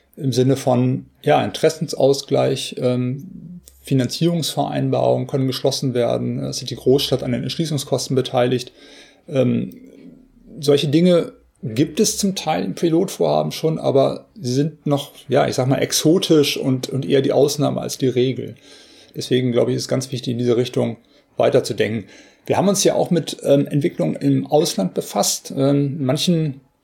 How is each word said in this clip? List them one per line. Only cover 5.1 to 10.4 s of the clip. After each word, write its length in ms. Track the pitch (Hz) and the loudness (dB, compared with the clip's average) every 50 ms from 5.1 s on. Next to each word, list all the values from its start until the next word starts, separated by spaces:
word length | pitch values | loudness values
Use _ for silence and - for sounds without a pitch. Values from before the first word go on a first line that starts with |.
| 127 127 127 | 2 2 0
können 200 | 127 - 139 131 | -2 -2 -2 -2
geschlossen 480 | 131 127 - - 135 127 - 147 131 120 | -2 -2 -2 -2 -2 -2 0 -2 -2 0
werden. 440 | 123 117 120 123 120 123 120 120 135 | 0 0 0 0 -2 -2 -4 -4 -4
Es 180 | 139 135 131 - | -6 -6 -8 -8
sind 120 | 131 - | -8 -10
die 60 | 123 | -10
Großstadt 460 | - - 123 131 139 - - 135 123 - | -2 2 4 4 4 4 0 -2 -2 -2
an 100 | 127 123 | -2 -4
den 100 | 131 139 | -4 -4
Erschließungskosten 720 | 131 - - 165 147 156 135 - - - 131 - - 135 | -4 -4 -4 -4 -2 -4 -4 -4 -2 -2 -2 -2 0 0
beteiligt. 580 | 127 127 - - 127 123 127 131 123 - - - - - - - - - - _ _ _ - | 0 0 0 0 0 2 2 0 -2 -4 -6 -16 -20 -20 -20 -20 -20 -20 -20 _ _ _ -4
Ähm, 420 | 151 135 127 123 120 117 - - - - - - - - - - - - - _ _ _ | 0 2 2 2 2 0 -2 -6 -10 -14 -20 -20 -20 -20 -20 -20 -20 -20 -20 _ _ _